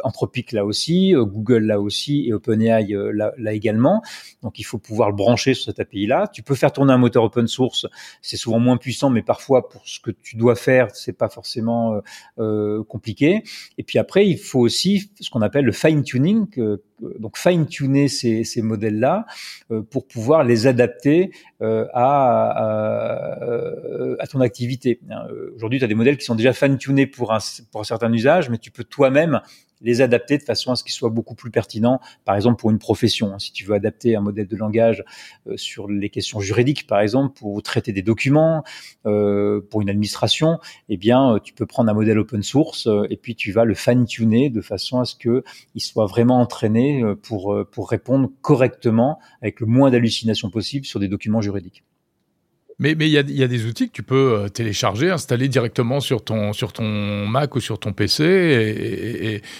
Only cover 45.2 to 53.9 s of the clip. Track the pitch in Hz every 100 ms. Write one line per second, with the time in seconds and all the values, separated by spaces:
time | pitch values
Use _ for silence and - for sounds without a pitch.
45.2 | 117 120 - - _ 107 - - 104 117
46.2 | 117 127 120 - 113 113 135 143 110 98
47.2 | - 107 98 101 101 - 98 107 - 135
48.2 | 131 - - 135 123 - 117 110 127 156
49.2 | _ - 107 - 110 123 139 120 117 -
50.2 | 113 107 101 110 - 139 135 110 98 98
51.2 | 107 110 101 98 90 _ _ _ _ _
52.2 | _ _ _ _ _ - 139 160 156 147
53.2 | 143 139 131 123 110 117 254